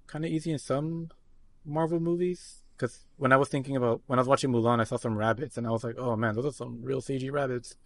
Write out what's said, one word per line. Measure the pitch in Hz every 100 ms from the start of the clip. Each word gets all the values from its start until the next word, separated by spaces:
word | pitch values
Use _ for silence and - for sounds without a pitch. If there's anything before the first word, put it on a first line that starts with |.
| -
kinda | 151 160
easy | 160 165
in | 151
some | - 131 156 165 165 - _ - - - 151
Marvel | 151 160 170
movies, | 165 175 180 180 - - - -
'cause | 127 - - -
when | 135
I | 135
was | 139
thinking | 143 131 135
about, | 123 113 -
when | 127
I |
was | 127
watching | 135 143
Mulan, | 120 113 120
I |
saw | 110 123
some | 120 107
rabbits, | 107 110 139 -
and | 117
I |
was | 113
like, | 117 113
"Oh | 123 110
man, | 113 107
those | 139
are |
some | 131 123 117
real | 123 135
C | - 135
G | 131
rabbits." | 143 135 123 - -